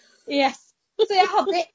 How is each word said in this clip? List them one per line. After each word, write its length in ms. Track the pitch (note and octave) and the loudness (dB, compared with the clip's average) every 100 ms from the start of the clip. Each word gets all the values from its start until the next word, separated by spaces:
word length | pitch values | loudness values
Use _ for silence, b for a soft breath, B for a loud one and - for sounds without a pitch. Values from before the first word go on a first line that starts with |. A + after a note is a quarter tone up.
| b b - | b b -6
Yes. 300 | C#4+ C4+ - _ _ _ - | -2 -2 -2 _ _ _ -4
Så 160 | A4 | 0
jeg 140 | G4 F#4 | 2 2
hadde 340 | G4 D4+ F4+ E4 | 0 0 -2 -4